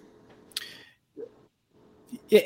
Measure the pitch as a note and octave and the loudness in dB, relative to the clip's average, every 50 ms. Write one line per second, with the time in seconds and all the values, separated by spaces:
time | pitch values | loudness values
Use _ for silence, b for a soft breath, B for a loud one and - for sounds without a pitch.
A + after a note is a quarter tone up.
0 | - - - - - - - - - - - B B B B B B B B B | -20 -20 -20 -20 -20 -20 -20 -20 -20 -12 -10 B B B B B B B B B
1 | _ _ _ - - - - - - - _ _ _ _ - - - - - - | _ _ _ -18 -18 -18 -20 -20 -20 -20 _ _ _ _ -20 -20 -20 -20 -20 -20
2 | - - - - - - A3 G#3 - | -20 -18 -18 -18 4 6 8 10 12